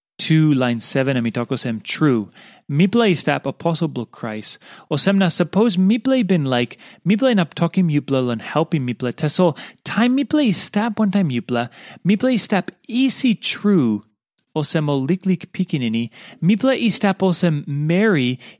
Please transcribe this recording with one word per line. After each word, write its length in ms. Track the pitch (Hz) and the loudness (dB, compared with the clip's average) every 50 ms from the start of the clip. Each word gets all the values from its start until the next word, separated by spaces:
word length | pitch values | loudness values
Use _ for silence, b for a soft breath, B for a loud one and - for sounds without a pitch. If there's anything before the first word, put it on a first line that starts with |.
| _ _ _ - | _ _ _ -6
two, 340 | - - 160 160 156 151 | -2 2 2 4 4 4
line 280 | 147 127 127 123 120 113 | 2 2 0 0 -2 -2
seven, 360 | - - - 135 131 135 135 | -4 -4 -2 -2 0 0 0
and 80 | 123 117 | 0 -2
we 60 | 117 | -2
talk 220 | - 123 117 - | -2 -4 -4 -4
os 140 | 131 117 - | -4 -4 -4
em 140 | 120 113 107 | -6 -6 -8
true. 500 | - - - - 160 147 127 110 101 87 - B B B B B B B | -8 -8 -4 0 2 2 2 2 0 -4 -10 B B B B B B B
Miple 460 | 143 147 190 196 208 233 233 202 170 | 0 2 2 2 2 2 2 2 2
stap 300 | 139 - - 139 147 - | 0 0 -2 -2 -2 -2
apostle 440 | 139 - - - 170 160 - 165 151 | -6 -6 -4 -2 -2 -2 -2 -2 -4
blo 180 | 131 127 113 | -4 -6 -8
Christ. 500 | - - - - 113 107 107 107 - - - B B B B B B | -8 -10 -10 -10 -8 -8 -8 -8 -10 -10 -10 B B B B B B
Or 80 | 156 | -2
sem 220 | 139 - 190 196 196 | 0 0 2 2 2
na 100 | 190 170 | 2 2
suppose 480 | - - 175 - - 190 226 240 175 | 2 0 -2 0 0 0 2 2 2
miple 460 | 180 185 190 226 240 - 262 269 254 | 2 2 2 2 2 0 0 0 2
been 220 | 220 175 190 165 139 | 2 2 2 0 0
like, 340 | 131 127 123 123 - - - B B B B B | 0 0 0 0 -2 -6 -12 B B B B B
miple 300 | 165 214 208 262 262 233 | 0 2 2 2 2 2
nap 200 | 196 165 - - | 2 0 0 -2
talking 340 | - 170 165 - 190 185 160 | -2 -2 0 2 2 2 2
miple 420 | 147 147 135 - 135 131 127 123 | 2 0 0 0 0 0 0 0
and 100 | 117 110 | -2 -4
helping 460 | - - - 147 160 - - 147 127 | -6 -4 -2 0 0 0 0 -2 -2
miple. 260 | 123 117 - 127 123 | -4 -4 -4 -4 -6
Teso 460 | - - 151 147 - - 185 165 147 B B B B B B | -4 -4 -4 -2 2 2 2 2 2 B B B B B B
time 300 | - - 196 233 247 254 | -6 -2 0 0 2 2
miple 380 | 277 277 - - 302 294 226 | 0 0 0 0 2 2 2
stap 460 | 170 - - - - 208 220 240 208 - | 0 0 -2 -4 -2 -2 -2 -2 -2 0
one 120 | 220 196 | 0 0
time 180 | 180 202 190 147 | 2 2 0 0
miple, 400 | 123 117 - - 123 117 120 120 B B B B B B B | 0 -2 -4 -2 -2 -2 -2 -4 B B B B B B B
miple 340 | 165 214 202 247 262 254 214 | 0 0 2 2 0 0 0
stap 320 | - - 214 185 - - - _ _ | 0 0 0 -2 -2 -2 -8 _ _
easy 480 | - 220 247 269 262 - - - 247 208 | -6 -2 0 0 0 0 0 0 0 0
true. 680 | - - - - - - 208 202 170 131 113 107 101 - _ _ _ _ _ _ _ _ _ - | 0 -2 -6 -6 -2 0 2 4 4 4 2 0 -2 -6 _ _ _ _ _ _ _ _ _ -6
Osem 320 | 156 147 - - 160 151 147 | -6 -4 -2 -2 -2 0 0
o 80 | 143 | -2
lik 300 | 135 131 139 185 185 - | -2 0 -2 -2 -2 -2
lik 260 | 190 180 165 - - | -2 -2 -2 -4 -6
pikinini, 580 | - - 180 - - 143 123 113 110 117 117 113 B B B B B B | -6 -6 -4 -2 -2 -2 -2 -2 -2 -2 -4 -6 B B B B B B
miple 500 | 156 175 226 202 262 269 262 - 240 220 | 0 2 2 2 2 0 0 0 0 -2
stap 280 | - - - 196 190 - | 0 0 0 0 0 0
osem 480 | 190 185 170 - 185 170 151 143 - | 0 0 0 2 0 0 0 -2 -4
Mary, 720 | - 139 143 151 156 170 185 214 226 190 143 123 123 127 - B B B | -6 -6 -4 -2 0 2 2 2 2 2 2 0 -2 -2 -6 B B B